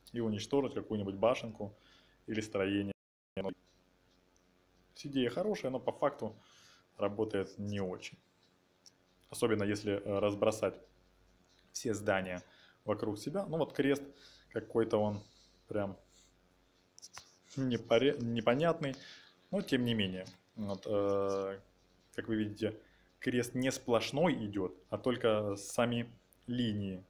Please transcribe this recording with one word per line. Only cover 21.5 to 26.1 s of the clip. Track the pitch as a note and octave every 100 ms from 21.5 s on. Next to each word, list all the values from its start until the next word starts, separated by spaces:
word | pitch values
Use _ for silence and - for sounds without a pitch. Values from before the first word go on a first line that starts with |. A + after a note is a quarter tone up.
| G2 - _ _ _ _ -
как | -
вы | A2
видите, | G#2 G#2+ G#2+ G#2 - _ _ _
крест | C3+ B2 A#2+ B2+
не | C3
сплошной | B2+ - A2+ - C3+ F3
идёт, | A#2+ G#2 G2+ F2+ - -
а | G#2
только | C3 A#2+ A#2 G#2+ G#2 G2
сами | - - A#2+ A#2+ A#2+